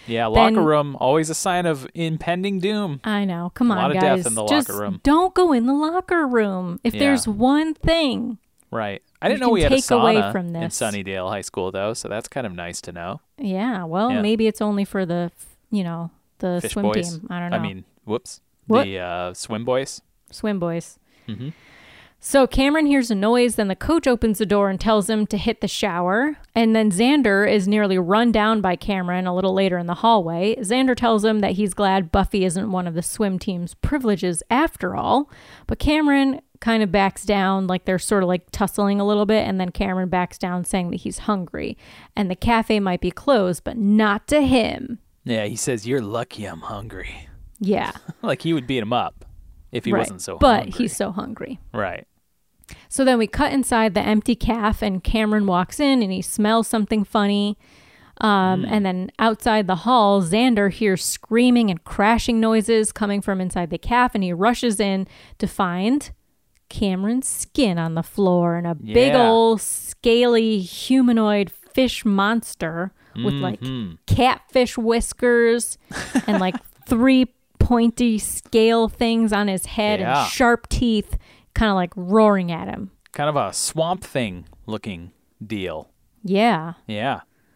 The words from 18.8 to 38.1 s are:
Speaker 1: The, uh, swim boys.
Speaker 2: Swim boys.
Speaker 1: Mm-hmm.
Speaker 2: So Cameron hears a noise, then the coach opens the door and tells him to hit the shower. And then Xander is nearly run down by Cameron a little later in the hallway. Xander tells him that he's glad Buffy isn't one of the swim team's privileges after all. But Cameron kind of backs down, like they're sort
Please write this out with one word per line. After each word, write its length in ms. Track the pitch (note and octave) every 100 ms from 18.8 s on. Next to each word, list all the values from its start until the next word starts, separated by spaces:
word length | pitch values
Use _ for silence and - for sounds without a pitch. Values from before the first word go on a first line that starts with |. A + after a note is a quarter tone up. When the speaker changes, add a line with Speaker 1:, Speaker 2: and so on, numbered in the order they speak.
| G2
Speaker 1:
The, 120 | F#2+
uh, 360 | F2 F2 F2+ -
swim 280 | - A2
boys. 380 | A#2+ B2+ C3+ - _ _ _
Speaker 2:
Swim 260 | - G#3+ G3
boys. 380 | E3+ E3+ - - _ _ -
Speaker 1:
Mm-hmm. 200 | G#2+ C3+ - - - - - - _ -
Speaker 2:
So 220 | C#4 B3
Cameron 380 | - C4+ D#4 D4
hears 260 | C#4 A#3
a 40 | G3+
noise, 400 | G#3 B3 A#3+ A3+
then 120 | G3+
the 80 | F#3
coach 320 | - E4 C4+
opens 300 | A#3+ A3+ G#3
the 80 | G3+
door 240 | G#3 G3
and 100 | F#3+
tells 300 | A3+ G#3+ F#3+
him 180 | G#3+ G#3
to 100 | G3+
hit 220 | A#3 A3
the 80 | G#3
shower. 680 | - G3+ F3 F3+ G#3 D4 D4 - A3+
And 180 | A3+
then 160 | A3 G#3+
Xander 560 | F3 A#3+ D4+ A3 G3 G3+
is 160 | G#3 F#3
nearly 300 | G#3+ G3+ F#3
run 340 | F3 G#3 A#3+
down 300 | A3 G#3+ A3
by 160 | F#3+ F3
Cameron 500 | - F#3+ F3 F3+ F#3
a 80 | F3+
little 180 | F#3+
later 240 | F#3+ F#3+ F3+
in 100 | E3+
the 80 | E3+
hallway. 600 | A3+ A3 E3 E3+ G3+ -
Xander 340 | F#3+ B3+ C4 A#3+
tells 300 | A#3+ A3 G#3+
him 160 | G#3+
that 100 | G3
he's 200 | F#3+ G#3
glad 400 | - G3+ F#3+ E3
Buffy 320 | G3 F#3 G3+ F#3
isn't 260 | F3 G#3+
one 160 | F#3 F3+
of 60 |
the 80 | E3
swim 380 | - - G3+ F#3
team's 340 | - F3+ F3
privileges 680 | - - D4 A#3+ F#3+ F#3 D#3+ -
after 460 | B3 D#4+ - F#3 G3
all. 340 | - C#4 D4 - - - -
But 120 | A3+
Cameron 600 | C4+ D4+ D4 C#4 C4+ C4+ - _
kind 200 | A3+ A3+
of 120 | G#3
backs 320 | G3+ G3 - -
down, 420 | G3 F#3+ F#3+ F#3
like 160 | F#3
they're 160 | - F#3
sort 240 | -